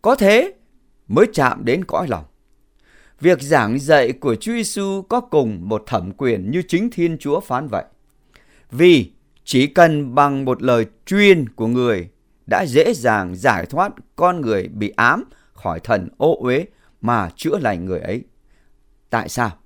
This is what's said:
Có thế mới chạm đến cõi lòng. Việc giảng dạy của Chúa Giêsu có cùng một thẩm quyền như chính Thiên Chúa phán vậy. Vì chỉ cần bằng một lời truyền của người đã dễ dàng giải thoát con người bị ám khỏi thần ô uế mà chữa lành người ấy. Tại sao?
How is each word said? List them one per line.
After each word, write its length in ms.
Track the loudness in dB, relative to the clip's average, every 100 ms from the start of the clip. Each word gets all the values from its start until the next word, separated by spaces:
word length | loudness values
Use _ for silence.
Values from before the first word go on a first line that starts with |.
Có 120 | 2
thế 380 | 2 4 4 2 -6 _ _ _ _ -2
mới 180 | 2 2
chạm 320 | 2 0 0
đến 200 | -2 -2
cõi 240 | -2 -4 -4
lòng. 160 | -6 -10 _ _ _ _ _ _ _ _ _
Việc 220 | 0 2
giảng 360 | 0 0 0 -2
dạy 340 | 2 4 4
của 220 | -2 -4
Chúa 180 | -2 -4
Giêsu 500 | -4 -4 -4 -4 -6 -4
có 120 | -4
cùng 480 | 0 0 0 -4 -6
một 140 | -6 -4
thẩm 260 | -6 -6
quyền 380 | -4 -2 -2 -2
như 120 | -4 -2
chính 220 | -2 -2
Thiên 280 | -2 -4 -2
Chúa 220 | -4 -4
phán 280 | -4 -6 -4
vậy. 160 | -8 -10 _ _ _ _ _ _ _ _
Vì 400 | 4 6 6 2 _ _ _
chỉ 220 | -2 0 2
cần 480 | 4 4 4 -2
bằng 300 | 0 0 0
một 180 | -4 -2
lời 240 | 0 0 0 _ -4
truyền 420 | 4 6 6 2
của 180 | -4 -2
người 420 | 0 0 -2 -6 _ _ _ -4
đã 200 | -2 2
dễ 280 | 2 2
dàng 420 | 2 0 0 -2 -2
giải 300 | -2 0 -4
thoát 260 | -4 -4 -6 -20 0
con 240 | 0 0
người 280 | -2 -2 -4
bị 240 | -6 -6 0
ám 280 | 2 2 -4 _ _
khỏi 280 | -10 -8 -8
thần 280 | -2 -2 -2 _
ô 220 | 0 0
uế 240 | -2 -2 -4 _ _ _
mà 300 | -2 -2 -2 -6
chữa 220 | -4 -2
lành 260 | -2 -4
người 160 | -6 -6
ấy. 220 | -6 -10 -10 _ _ _ _ _ _ _ _
Tại 180 | -6 -4
sao? 220 | -4 -4 -6